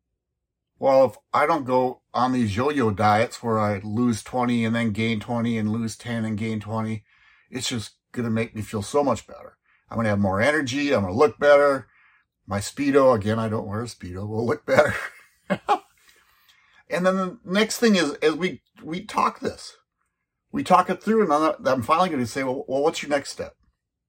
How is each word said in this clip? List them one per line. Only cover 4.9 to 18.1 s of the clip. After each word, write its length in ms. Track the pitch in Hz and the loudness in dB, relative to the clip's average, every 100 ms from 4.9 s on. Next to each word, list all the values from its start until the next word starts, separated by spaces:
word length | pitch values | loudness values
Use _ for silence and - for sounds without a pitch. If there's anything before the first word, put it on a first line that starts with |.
gain 280 | 104 113 110 | -2 -2 -4
twenty 380 | 113 120 117 113 | -4 -4 -2 -2
and 140 | 107 | -2
lose 240 | 113 113 - | -2 -6 -8
ten 300 | 120 117 110 | -8 -6 -4
and 120 | 104 | -4
gain 220 | 113 110 | -4 -6
twenty, 460 | 104 110 110 107 _ _ _ _ _ | -6 -6 -6 -8 _ _ _ _ _
it's 200 | 127 123 | -8 -6
just 220 | 123 - _ _ | -6 -8 _ _
gonna 180 | - 117 | -6 -2
make 260 | 113 117 110 | -2 -4 -8
me 60 | |
feel 200 | 101 107 | -8 -6
so 220 | 101 147 | -2 0
much 220 | 139 107 - | 0 -2 -6
better. 320 | - - _ _ _ - | -20 -20 _ _ _ -10
I'm 80 | 110 | -2
gonna 120 | 110 | 0
have 100 | 101 | 2
more 220 | 101 95 | 2 2
energy. 520 | 127 151 135 139 143 | 2 2 -2 -2 0
I'm 100 | 120 | 0
gonna 100 | 92 | 0
look 260 | 107 151 - | 2 2 4
better. 480 | 147 143 143 135 - _ _ _ _ _ - | 6 6 6 2 -6 _ _ _ _ _ -6
My 140 | 101 | -6
Speedo, 560 | - - 143 139 131 113 | -6 -2 4 6 6 4
again, 240 | 104 113 | 2 -2
I 80 | 110 | -2
don't 200 | 110 104 | -4 -6
wear 140 | 104 | -8
a 40 | 117 | -8
Speedo, 420 | - 90 92 104 | -12 -14 -12 -8
will 180 | 110 120 | -4 -2
look 200 | - - | -2 2
better. 280 | 135 147 - - - _ _ - | 4 4 2 -8 -14 _ _ -6
<laughs> 320 | 190 - 370 _ _ _ _ _ _ _ _ _ _ - | -4 0 -2 _ _ _ _ _ _ _ _ _ _ -6
And 140 | 175 185 | 0 0
then 100 | 190 | 0
the 240 | 185 175 - | -4 -8 -4
next 340 | 196 214 - | 0 0 2
thing 160 | 233 185 | 4 4
is, 160 | 147 | 2